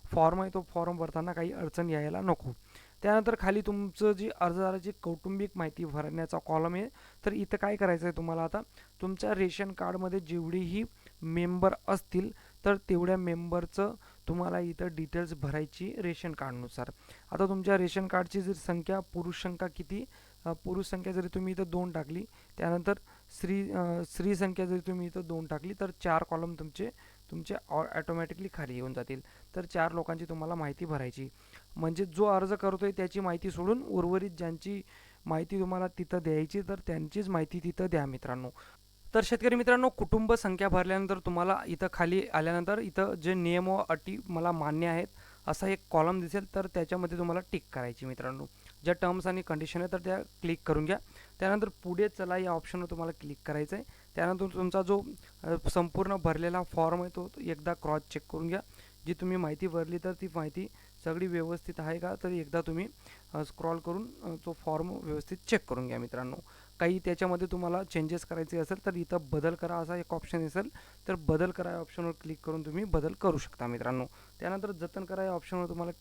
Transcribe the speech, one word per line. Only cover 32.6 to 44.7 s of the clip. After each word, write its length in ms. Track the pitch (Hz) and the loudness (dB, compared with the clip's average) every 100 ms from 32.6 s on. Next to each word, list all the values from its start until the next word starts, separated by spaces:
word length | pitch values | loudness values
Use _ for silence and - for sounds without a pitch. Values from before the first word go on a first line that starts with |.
| 196 190 202 | 0 2 0
त्याची 280 | 196 185 196 | 0 -2 0
माहिती 320 | 190 170 190 | 0 0 -2
सोडून 320 | 160 180 247 | 0 2 2
उर्वरित 480 | 254 190 175 185 196 | 2 2 4 2 0
ज्यांची 500 | 165 170 165 196 202 - - - - 156 | -4 -6 -4 -6 -8 -8 -18 -20 -10 -2
माहिती 340 | 160 165 196 | 0 0 0
तुम्हाला 280 | 185 185 185 | 0 0 -2
तिथं 320 | - 170 180 | -4 -2 0
द्यायची, 380 | 160 156 160 202 | 2 2 2 -2
तर 180 | 185 190 - | -2 -4 -4
त्यांचीच 420 | 160 151 202 190 | -4 -2 -2 0
माहिती 300 | 170 156 175 | 0 0 -2
तिथं 240 | 170 - 185 | -4 0 2
द्या 180 | 165 135 | 2 0
मित्रांनो. 440 | 127 131 127 127 - - - - - - | -4 -6 -6 -6 -12 -20 -20 -20 -20 0
तर 60 | 226 | 2
शेतकरी 320 | - 233 240 240 | 4 4 6 6
मित्रांनो, 340 | 240 247 254 | 6 8 6
कुटुंब 440 | - 196 226 220 | 2 2 4 6
संख्या 360 | 233 196 180 196 | 4 4 2 4
भरल्यानंतर 500 | 185 180 190 190 185 | 6 4 2 2 0
तुम्हाला 400 | 180 175 180 - - | 0 2 4 2 0
इथं 200 | 160 185 | -2 0
खाली 300 | - 170 190 - | 2 4 4 2
आल्यानंतर 460 | 160 160 175 170 214 | 2 2 2 2 0
इथं 340 | 208 190 196 | 0 2 2
जे 200 | 185 160 | 2 2
नियम 340 | 185 170 175 175 | 2 4 4 4
व 160 | 196 190 | 2 2
अटी 280 | 160 - 202 190 | 0 -2 -8 -4
मला 260 | 165 175 | 0 2
मान्य 360 | 165 151 | 2 0